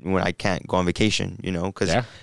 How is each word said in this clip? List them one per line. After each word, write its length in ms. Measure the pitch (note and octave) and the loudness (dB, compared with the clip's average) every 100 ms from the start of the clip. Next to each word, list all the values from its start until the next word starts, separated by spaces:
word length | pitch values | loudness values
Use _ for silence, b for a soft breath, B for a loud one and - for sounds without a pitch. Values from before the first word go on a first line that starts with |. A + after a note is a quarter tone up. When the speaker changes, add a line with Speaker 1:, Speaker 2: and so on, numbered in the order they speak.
Speaker 1:
when 220 | F2 F#2+ | -2 2
I 100 | F#2+ | 2
can't 340 | - G#2 F2 - | 0 0 -2 0
go 100 | F#2 | 0
on 80 | F2 | 2
vacation, 520 | - A2 - F#2+ F#2+ | 2 2 2 -2 -6
you 80 | - | -4
know? 180 | F2 F#2 | -2 -4
'Cause 160 | - F#2+ | -2 2
Speaker 2:
Yeah. 160 | G2 A#2+ B | 2 0 B